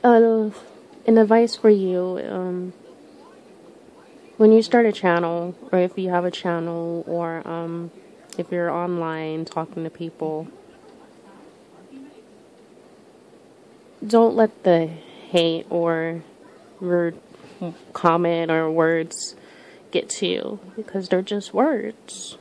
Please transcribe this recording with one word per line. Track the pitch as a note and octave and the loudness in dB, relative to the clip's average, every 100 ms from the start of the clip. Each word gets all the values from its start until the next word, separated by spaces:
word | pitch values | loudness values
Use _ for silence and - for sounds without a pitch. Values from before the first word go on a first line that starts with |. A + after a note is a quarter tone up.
uh, | B3 A#3 A3+ A3 G#3+ - - - - - - | 8 6 6 4 0 -6 -20 -20 -20 -6 4
an | A3+ | 4
advice | G#3+ A3+ A#3 - | 6 4 4 4
for | A3 | 4
you, | G3+ F#3+ F3+ F#3 F#3 - | 4 2 -2 -2 -6 -8
um, | F#3 F#3 F3+ F3+ - - - - - - - - - - - - - - - - - | -8 -6 -6 -8 -14 -20 -20 -20 -20 -20 -20 -20 -20 -20 -20 -20 -20 -20 -20 -20 4
when | G#3+ | 6
you | A3 | 6
start | A3 A#3+ A3+ | 4 2 2
a | |
channel, | G3+ F#3 E3+ E3+ E3+ F3 F3 - | 0 0 0 0 -4 -6 -10 -2
or | F#3 | 0
if | F3+ F3+ | 0 -2
you | F#3 | -2
have | F3 | -2
a | F3+ | -2
channel, | F3 F3+ E3+ E3 E3+ E3+ E3+ - | -4 -4 -4 -4 -6 -6 -8 -6
or, | E3+ E3+ E3 - | -6 -6 -8 -10
um, | E3 E3 E3+ E3+ - - - - - | -10 -8 -10 -12 -16 -20 -20 -16 -12
if | E3+ | -6
you're | F3 E3+ | -4 -4
online | E3 F3 F3 D#3+ D#3+ D#3 D#3 | -4 -4 -4 -6 -6 -8 -8
talking | D#3+ E3 D#3+ - | -8 -8 -8 -10
to | D#3+ | -12
people, | - E3 - D#3 D#3 E3+ - - - - - - - - - - - - F3+ - C4+ C#4 - - G#3+ - - - - - - - - - - - - - - - - G#3+ | -10 -14 -8 -8 -8 -12 -18 -20 -20 -20 -20 -20 -20 -20 -20 -20 -20 -20 -20 -20 -20 -20 -20 -20 -20 -20 -20 -20 -20 -20 -20 -20 -20 -20 -20 -20 -20 -20 -20 -20 -14 2
don't | A3+ A3+ A3+ | 6 6 4
let | A3 - | 0 2
the | F#3+ E3 D#3+ | 2 2 2
hate | E3 - - - F3+ E3 E3 - | -8 -20 -20 -2 0 0 -2 -4
or | F3 E3+ E3 E3 E3 D#3 - - - - - | -2 0 -2 -4 -8 -14 -20 -20 -20 -20 -10
rude | F3+ F3 E3+ E3 - - - - F3 - - | -2 0 0 -6 -20 -20 -20 -14 -12 -12 -18
comment | - F3 E3 F3 E3+ E3 | 0 2 4 2 0 0
or | D#3+ D#3+ | 0 0
words | E3 D#3+ E3 E3 - - - - - - - - | 2 2 2 -4 -10 -14 -16 -20 -20 -20 -20 -6
get | F3+ - | -6 -6
to | - F3+ | -6 -4
you, | - - G#3 F#3 A3 | -4 -6 -10 -14 -16
because | G#3+ G3 F#3 | -10 -8 -2
they're | F#3 | -2
just | F#3+ G#3 G3 | -2 -8 -4
words. | - C#4+ B3 - - - - - - | 0 0 0 -6 -12 -20 -18 -16 -18